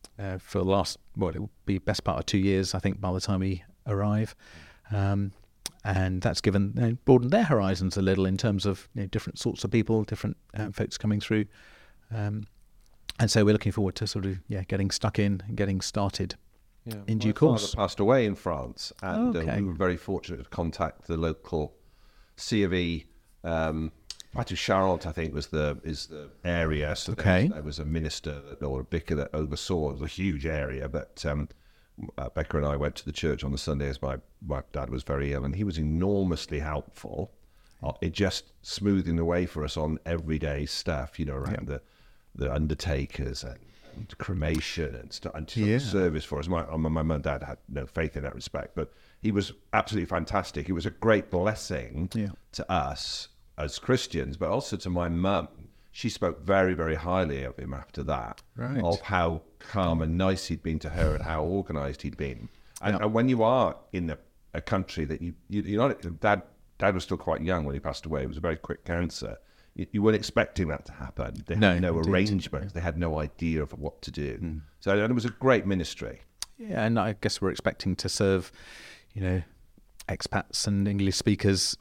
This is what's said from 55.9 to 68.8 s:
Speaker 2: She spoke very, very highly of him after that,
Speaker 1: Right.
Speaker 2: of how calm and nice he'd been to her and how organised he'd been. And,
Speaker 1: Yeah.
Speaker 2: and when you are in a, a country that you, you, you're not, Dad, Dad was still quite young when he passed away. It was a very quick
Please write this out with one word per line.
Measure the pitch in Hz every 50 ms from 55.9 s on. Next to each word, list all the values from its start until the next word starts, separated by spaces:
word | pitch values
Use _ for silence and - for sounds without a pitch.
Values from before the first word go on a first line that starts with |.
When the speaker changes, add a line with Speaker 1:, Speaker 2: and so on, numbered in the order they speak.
Speaker 2:
She | - - - 113
spoke | - - 101 87 - 78 71
very, | 92 98 98 92 92 90
very | 80 82 80 78
highly | 76 78 90 90 95 92 76 69 67
of | 67 64 64 -
him | 64 64 67
after | 67 - - - 73 65
that, | 73 71 64 57 57 - - - _ _
Speaker 1:
Right. | - 120 127 139 127 92
Speaker 2:
of | 85 85 -
how | - - 101 90 85 82 82 78 - - - -
calm | - - - 101 92 85 82 82
and | 80 80 82
nice | 87 95 95 95 90 -
he'd | - 82 78
been | - 85 80 76
to | - 78
her | 76 87 92 90 78
and | 73 78
how | 80 80 78 76
organised | 82 95 98 92 - 80 73 69 69 67 -
he'd | - 69 -
been. | - 76 67 62 57 57 - - - - - - -
And, | - 101 104
Speaker 1:
Yeah. | 90 107
Speaker 2:
and | 107
when | 110 113 120 131
you | 127 117
are | 110 113 131 127 110 82 - - - -
in | - 92 85 80
a, | 73 - - _ _ _ - - -
a | 76
country | - - 107 95 - - - 82 76
that | 71 78 -
you, | 82 87 82 - - -
you, | 98 104
you're | - 92 104 107 127 139
not, | - - - 85 82 80
Dad, | - 107 104 95 - - - - - _ _ -
Dad | 95 101 95
was | 90
still | - - 92
quite | 82 - 82 80 -
young | 78 87 92 82 76
when | 71 69
he | 69
passed | - 73 71 - -
away. | 80 78 71
It | 65 67
was | 71
a | 80
very | 85 85 80
quick | 80 - - - -